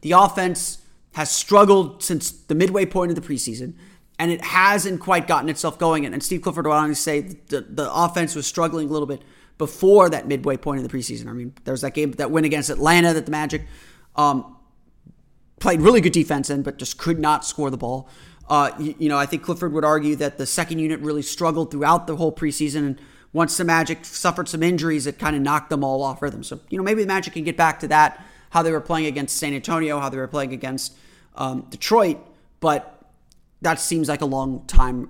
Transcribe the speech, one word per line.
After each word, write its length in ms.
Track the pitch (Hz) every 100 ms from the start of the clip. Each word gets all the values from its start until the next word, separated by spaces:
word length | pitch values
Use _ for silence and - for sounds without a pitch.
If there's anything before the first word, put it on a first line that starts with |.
the 100 | 151
offense 680 | 180 196 202 180 170 - - - - _
has 180 | 156 151
struggled 720 | - - 202 202 196 156 -
since 260 | - 156 -
the 260 | - - 156
midway 300 | 185 196 185
point 240 | 190 175
of 60 | 165
the 60 |
preseason, 540 | 165 131 120 113 131 - - - _ -
and 120 | 170
it 100 | 165
hasn't 580 | - 185 196 208 196 175
quite 280 | 185 180 175
gotten 200 | 156 147
itself 320 | 147 165 -
going. 260 | 165 156 139
And, 80 |
and 80 | 131
Steve 200 | - 180
Clifford 260 | 185 156 156
went 120 | 151
on 100 | 151
to 60 | 147
say 260 | 165 147
that 260 | 95 - -
the, 140 | 139
the 320 | - 143 135
offense 420 | - 175 175 160 156
was 100 | 131
struggling 440 | - 165 160 143
a 20 |
little 160 | 151 139
bit 160 | 135 - _ _ -
before 520 | 151 - 190 202 180
that 180 | 156 -
midway 300 | 135 139 131
point 260 | 147 139
of 60 | 127
the 80 | 131
preseason. 320 | 120 113 117
I 40 |
mean, 200 | 120 123 -
there 80 | -
was 100 | 131
that 120 | 135
game, 180 | 147 147
that 180 | - 135
win 120 | 160
against 260 | 156 151 135
Atlanta 440 | 123 151 175 170
that 120 | 160 147
the 60 |
Magic, 340 | 151 151 156 - - - - _ -
um, 400 | 147 135 - - _ _ _ _ - - _ _ _ -
played 200 | - 165
really 200 | 180 240
good 100 | 160
defense 380 | 165 - 143 139
in, 120 | 139
but 140 | 139 -
just 200 | 127 -
could 200 | 165 165
not 280 | 160 151 -
score 240 | - 139
the 80 | 127
ball. 320 | 120 131 - - - - -
Uh, 240 | 147 139 -
you, 160 | 151 147
you 100 | 151
know, 80 | 143
I 80 | 143
think 160 | 160
Clifford 320 | - 160 175
would 120 | 151 151
argue 300 | 151 147 147
that 200 | 147 -
the 80 | 131
second 340 | - 170 160
unit 200 | 156 156
really 240 | 151 151
struggled 480 | 139 - 170 160 156
throughout 340 | 143 147 170 170
the 80 | 151
whole 140 | 165
preseason, 540 | 156 156 - 151 151 143
and 160 | 135 - - _
once 240 | 156 160 -
the 60 |
Magic 420 | 170 165 165 160 -
suffered 420 | - 180 175 156
some 140 | 160
injuries, 460 | 170 175 165 156 135
it 100 | -
kinda 220 | 156 147
knocked 300 | 139 147 -
them 140 | 143
all 200 | 135 135
off 180 | 139 127
rhythm. 220 | 143 -
So, 160 | - 143 -
you 80 | 185
know, 60 |
maybe 180 | 196 214
the 60 | 190
Magic 260 | 190 185
can 100 | 165
get 140 | 156 165
back 220 | 165 156
to 80 | 151
that, 360 | 151 151 - - - -
how 100 | 165
they 100 | 165
were 100 | 156
playing 260 | 156 160 156
against 300 | 139 139 -
San 160 | 147
Antonio, 460 | 139 - 165 156 147
how 100 | 139
they 80 | 131
were 100 | 131
playing 260 | 147 135
against, 420 | 127 131 131 - _ - _ _ -
um, 300 | 135 127 -
Detroit, 480 | - - 226 185 - - _ _ -
but 360 | 160 147 - - _ _ _ _ _ _ 165
that 140 | 160
seems 280 | - 165 147
like 140 | 147
a 40 | 143
long 400 | 135 135 127 -
time 420 | - 127 123